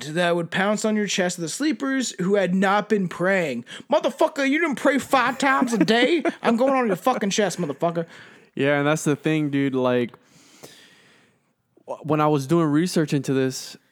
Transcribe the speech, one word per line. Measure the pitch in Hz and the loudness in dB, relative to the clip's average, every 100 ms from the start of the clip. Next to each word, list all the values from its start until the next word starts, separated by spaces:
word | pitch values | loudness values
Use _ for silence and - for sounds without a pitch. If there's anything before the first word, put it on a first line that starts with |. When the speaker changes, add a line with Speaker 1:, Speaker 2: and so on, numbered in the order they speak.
| 135 | -8
Speaker 1:
that | 165 175 175 | -2 0 0
would | 165 | -2
pounce | - 196 208 | -2 0 0
on | 220 214 | 0 0
your | 196 | -2
chest | - 180 175 | 0 -2 -2
of | |
the | 160 | -6
sleepers | - 302 247 269 269 233 - | -2 -2 -2 -2 -2 -4 -4
who | 180 202 | 0 2
had | 180 | 2
not | 190 196 208 202 | 2 2 2 0
been | 214 180 | -4 -4
praying. | - 180 196 160 120 - - - | -2 0 2 0 -4 -10 -16 -2
Motherfucker, | 302 311 - 320 - 269 | 0 0 2 0 2 0
you | 302 | 2
didn't | 339 240 | 0 0
pray | 277 277 | 0 0
five | - 269 240 247 | 2 2 2 0
times | 277 269 254 | 0 2 0
a | 226 | 0
day? | 175 233 254 330 339 | 2 4 2 2 -2
Speaker 2:
<laughs> | - | -2
Speaker 1:
I'm | - 226 | 0 2
going | 269 | 2
on | 269 233 | 2 0
your | 175 | 0
fucking | 262 240 202 | -2 0 -2
chest, | 202 196 175 | 0 -2 -2
motherfucker. | 160 135 170 170 165 - - - _ - | -6 -2 -2 -2 -6 -12 -20 -20 _ -2
Speaker 2:
Yeah, | 139 143 | 0 2
and | 143 | 2
that's | 156 | 0
the | 156 139 | 0 0
thing, | 156 156 151 | 0 0 0
dude. | 139 139 131 | 0 0 0
Like, | 127 123 120 - _ - - - - - - - _ _ _ _ _ _ _ _ - | 2 0 -2 -6 _ -20 -20 -20 -20 -20 -20 -20 _ _ _ _ _ _ _ _ -16
w-, | 127 | -14
when | 147 151 | -2 0
I | 151 | 2
was | 151 131 | 2 2
doing | 170 160 | 2 2
research | 147 180 180 151 | 2 2 0 0
into | 147 131 | -2 0
this, | 135 131 131 - - _ | 0 -2 -4 -12 -18 _